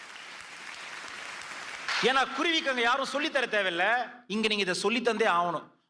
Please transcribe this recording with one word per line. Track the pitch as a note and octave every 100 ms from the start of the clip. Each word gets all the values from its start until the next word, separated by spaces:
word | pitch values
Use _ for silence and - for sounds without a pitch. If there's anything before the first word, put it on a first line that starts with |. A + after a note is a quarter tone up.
| - - - - - - - - - - - - - - - - - - - -
ஏன்னா | A3 C4+ B3+
குருவிக்கு | B3+ E4+ D#4+ C4+
அங்க | B3+
யாரும் | A#3 C4+ C4
சொல்லித்தர | C#4 D4+ C#4 A#3+
தேவையில்ல. | G#3+ F#3 E3+ G3+ B3 E4 - -
இங்க | G#3+ G#3+
நீங்க | G#3 F#3
இதை | F3+
சொல்லித்தந்தே | G3+ A#3+ A#3 G#3+ G#3+
ஆகணும். | F3 F3 D#3 - _